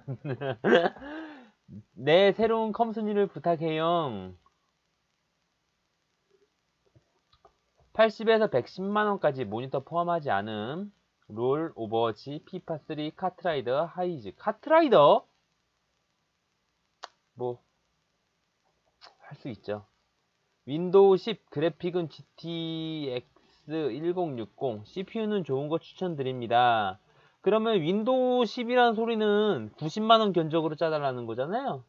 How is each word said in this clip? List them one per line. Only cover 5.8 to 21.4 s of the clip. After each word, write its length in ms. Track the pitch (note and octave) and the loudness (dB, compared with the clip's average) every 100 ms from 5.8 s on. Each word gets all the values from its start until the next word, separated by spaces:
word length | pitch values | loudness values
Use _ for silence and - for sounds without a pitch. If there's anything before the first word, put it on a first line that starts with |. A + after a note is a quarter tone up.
| _ _ _ _ F#4+ G4 G4+ _ _ _ _ _ _ _ _ _ _ _ _ _ _ | _ _ _ _ _ _ _ _ _ _ _ _ _ _ _ _ _ _ _ _ _
팔십에서 580 | - A3 A3 A3 A3 G#3+ | 2 2 2 2 4 4
백십만 560 | B2+ - - G3 G#3+ G#3 | 0 -2 -6 -4 0 0
원까지 380 | G3 D#3 C3 G#2+ | 0 0 -2 -4
모니터 340 | A2 C3 C#3 | -6 -4 -6
포함하지 500 | - E3+ F3 E3+ C#3+ | -4 -4 -2 -2 -2
않음. 640 | G2 G#2+ G#2+ A2 E3 G#3 - _ _ - | -2 -2 -6 -6 -8 -12 -16 _ _ -14
롤, 460 | G#2+ B2 D3+ E3 - | -4 -2 0 -4 -8
오버워치, 680 | A2 A2+ A#2 G#2+ C#3 D3+ - | -4 0 0 -4 -10 -14 -12
피파 320 | F3+ - D#3 | -12 -10 -10
쓰리, 320 | - D3+ D3+ | -8 -8 -8
카트라이더, 760 | - F#3 - F3+ D3 A#2 C#3 E3 | -6 -8 -6 -4 -4 -2 -2 -2
하이즈. 480 | F3+ F3+ D#3 G2+ - | -4 -6 -6 -12 -10
카트라이더? 880 | G#3 - D4 D#4+ D#4 F#3 D3 G#3 - _ _ _ _ _ _ _ _ _ _ _ _ _ _ _ _ _ - _ _ | -8 -6 2 4 6 8 8 6 2 _ _ _ _ _ _ _ _ _ _ _ _ _ _ _ _ _ -20 _ _
뭐, 300 | A#2+ B2 A#2+ _ _ _ _ _ _ _ _ _ _ _ _ _ _ - _ | -8 -8 -8 _ _ _ _ _ _ _ _ _ _ _ _ _ _ -20 _
할 140 | - D3 | -20 -18
수 120 | D3 | -14
있죠. 340 | G2+ - G#2 - _ _ _ _ _ _ _ - | -12 -10 -10 -12 _ _ _ _ _ _ _ -10
윈도우 500 | D3+ F3+ G3 G3 F#3 | -6 2 6 6 6
십, 300 | A#3 G3+ | 0 -8